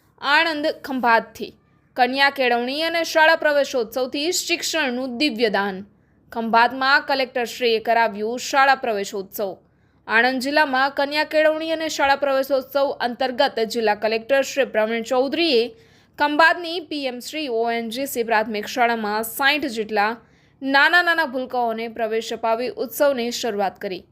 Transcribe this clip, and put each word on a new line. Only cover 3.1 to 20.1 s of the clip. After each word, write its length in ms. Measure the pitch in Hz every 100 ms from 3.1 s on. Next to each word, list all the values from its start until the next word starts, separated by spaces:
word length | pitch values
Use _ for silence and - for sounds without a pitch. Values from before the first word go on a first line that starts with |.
| 320 320 320
પ્રવેશોત્સવથી 960 | 311 285 277 262 220 262 254 285 311
શિક્ષણનું 840 | 370 - 339 - 320 277 247 262 240
દિવ્ય 320 | 302 220 226
દાન. 360 | 196 202 190 202 _ _ _ _
ખંભાતમાં 680 | 233 226 226 240 262 262 294
કલેક્ટરશ્રીએ 800 | 294 269 262 254 226 - 247 220
કરાવ્યું 600 | 226 226 226 202 214 247
શાળા 360 | - 285 277 262
પ્રવેશોત્સવ. 840 | 254 202 202 208 190 - 196 - _ _ _ _ -
આણંદ 340 | 214 247 262
જિલ્લામાં 500 | 262 302 294 262 277
કન્યા 320 | 277 285 302
કેળવણી 480 | 302 311 311 311 320
અને 180 | 320 311
શાળા 260 | 311 277 277
પ્રવેશોત્સવ 800 | 285 269 269 269 262 277 277 -
અંતર્ગત 580 | 247 233 262 240 277 -
જિલ્લા 360 | 220 233 214 208
કલેક્ટર 460 | 220 226 226 269
શ્રી 240 | 262 285 220
પ્રવીણ 380 | 214 220 233
ચૌધરીએ 720 | 220 254 269 302 339 233 233 - _ _ _ -
ખંભાતની 600 | 294 294 330 349 339 349
પી 260 | 294 302 262
એમ 140 | 247
શ્રી 280 | 240 302 285
ઓ 240 | 226 233
એન 180 | 233 233
જી 160 | 240 277
સી 180 | 247
પ્રાથમિક 420 | 226 220 220 214 208
શાળામાં 580 | 262 233 233 208 214
સાઈઠ 420 | 220 - 277 294 285
જેટલા 520 | 226 208 214 208